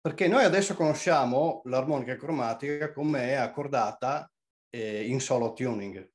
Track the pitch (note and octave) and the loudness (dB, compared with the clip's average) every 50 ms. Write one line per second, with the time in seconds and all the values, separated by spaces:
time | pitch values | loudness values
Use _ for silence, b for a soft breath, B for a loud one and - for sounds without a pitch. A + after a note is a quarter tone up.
0 | _ D#3+ D3 - G3 F3 G3+ C4 C4 F#3+ D#3+ G3 G3 - F3 - E3+ D3+ D3+ D3+ | _ -4 -2 2 2 4 6 6 6 6 6 4 2 0 0 2 2 2 2 2
1 | - F#3 E3 D3 C3 A#2+ B2 C3+ D3+ E3 D3+ - - B2+ B2 C3 C3 D3 D3+ C#3 | 2 4 4 4 4 4 2 2 2 2 0 -4 -6 -2 0 0 0 2 0 -2
2 | B2 A2+ B2+ B2 - C#3+ D#3+ C#3+ B2 A#2 A2+ A2+ - C#3+ D3 D3 D3+ D3 D3 C#3 | -2 -4 -8 -8 -6 -4 -4 -2 -2 -2 -4 -4 -4 -6 -4 -4 -4 -6 -6 -4
3 | D3 D3+ D3+ C3+ B2 B2 C3+ C#3 B2 A2 - - C#3+ C#3+ C#3 B2+ A2+ G#2 - - | -2 0 0 0 0 0 0 0 0 -2 -2 -6 -6 -2 0 0 0 0 -2 -4
4 | - B2+ C#3 D3+ D3+ - _ _ _ _ _ _ _ _ - A#2+ A2+ G#2+ G#2+ G#2+ | -4 -2 -2 -4 -6 -10 _ _ _ _ _ _ _ _ -10 -6 -6 -4 -4 -4
5 | G#2+ A#2 C3 C3+ B2+ - C3+ B2 A#2 A2+ - - C3 B2+ A#2 G#2+ G2+ G2 F#2 F#2+ | -4 -2 -2 -2 -2 0 0 0 0 0 -2 -2 -4 -4 -2 -4 -6 -8 -10 -12
6 | F#2+ - _ | -16 -18 _